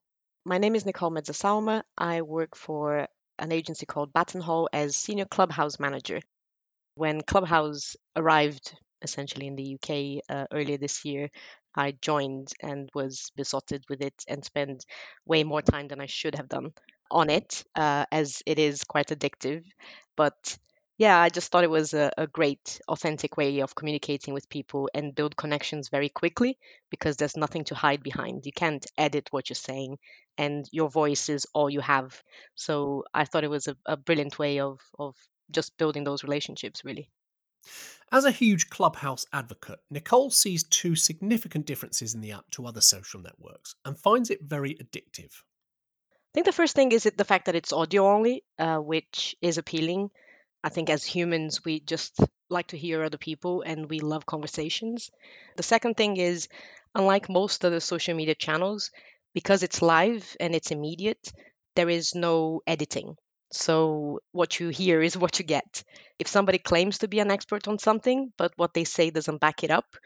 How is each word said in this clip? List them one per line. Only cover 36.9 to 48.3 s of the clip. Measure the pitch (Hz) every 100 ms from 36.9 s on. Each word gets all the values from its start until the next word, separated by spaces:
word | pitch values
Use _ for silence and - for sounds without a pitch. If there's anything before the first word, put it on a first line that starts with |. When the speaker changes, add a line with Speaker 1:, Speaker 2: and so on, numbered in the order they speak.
| 139 - _ _ _ _ _ - - - - _
Speaker 2:
As | 262
a | 277
huge | - 226 175 -
Clubhouse | - 165 - 143 123 -
advocate, | 143 117 - - - -
Nicole | 147 - 247 277
sees | - 202 170
two | - - 175 156
significant | - 160 202 226 165 151 147
differences | 131 - - 113
in | 113
the | 107
app | 101 -
to | - 120
other | 110
social | - 98 - 98
networks | 85 - 82 - - -
and | 135 151
finds | 202 247 226
it | -
very | 147 147 139 -
addictive. | 127 - - - -
Speaker 1:
I | - _ _ _ _ _ _ _ _ _ 311
think | 349
the |
first | 339 320 285
thing | 262
is | 226 208
it, | -
the | 196
fact | 185 185
that | 165
it's | -
audio | 151 156 202 196
only, | 208 226